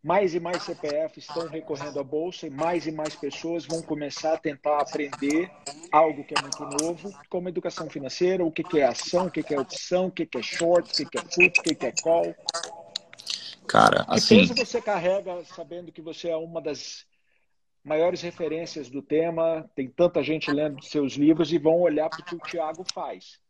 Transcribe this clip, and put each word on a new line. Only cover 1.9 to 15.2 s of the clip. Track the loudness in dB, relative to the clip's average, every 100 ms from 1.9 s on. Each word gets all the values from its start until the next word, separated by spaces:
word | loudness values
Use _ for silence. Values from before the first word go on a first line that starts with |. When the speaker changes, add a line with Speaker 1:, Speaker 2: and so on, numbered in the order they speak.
| -6
Speaker 1:
à |
bolsa | -4 -4 -4 -8 -10
e |
mais | -4 -2 0 -4
e |
mais | -6 -8 -6
pessoas | -8 -6 -6 -6
vão | -4 -8
começar | -4 -6 -6 -4 -2
a | 0
tentar | -2 -4 0 0
aprender | 0 -4 -6 -2 0 0 0 -8 -16 -16 2
algo | 6 6 2
que | -2
é | -2
muito | -2 -8 -4
novo, | -2 -2 -6 -10 -16 -8
como | -6 -4
educação | -4 -6 -8 -8
financeira, | -8 -8 2 2 4
o | 2
que | 0
que | 0 4
é |
ação, | 4 4 0 0
o | 0
que | -2
que | -2
é | -2
opção, | -2 -6 0 0
o | 0
que | -2
que | -6 -4
é |
short, | -6 0 4 4 4
o |
que | -6
que | -4 -6
é | -4
put, | 4 6 6
o |
que | 0
que | -2 -2
é |
call. | -2 2 2 2 -4 -8 -8 -10 -14 -14 -14 -14 -18 -10 -10 -10 -14
Speaker 2:
Cara, | 2 8 8 6
Speaker 1:
Que | 2 0
Speaker 2:
assim | 8 8
Speaker 1:
peso | 8
você | 2 -2 -4
carrega | -2 0 0 0